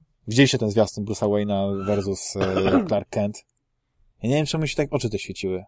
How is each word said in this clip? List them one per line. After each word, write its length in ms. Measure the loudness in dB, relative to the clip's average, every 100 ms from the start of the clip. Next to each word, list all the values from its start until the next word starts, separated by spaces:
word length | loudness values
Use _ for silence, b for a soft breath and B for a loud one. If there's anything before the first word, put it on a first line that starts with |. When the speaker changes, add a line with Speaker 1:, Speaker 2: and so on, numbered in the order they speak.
| _ _ -2
Speaker 1:
Widzieliście 300 | 4 6 4
ten 120 | 2
zwiastun 340 | 4 4 0
Bruce'a 240 | -6 -2 0
Wayne'a 580 | 0 0 0 0 -2 0
versus, 500 | 0 0 -4 -4 -2
e, 480 | 0 2 4 2
Speaker 2:
<clears throat> 40 | 2
Speaker 1:
Clark 200 | -2 -2
Kent? 360 | -4 -4 -6 _ _ _ _ _ _ _ _
Ja 60 | -2
nie 60 | 0
wiem, 100 | 0
czemu 200 | -2 -4
się 100 | -2
tak 160 | -2
oczy 180 | -2 -2
te 80 | -4
świeciły. 460 | -8 -8 -6 -6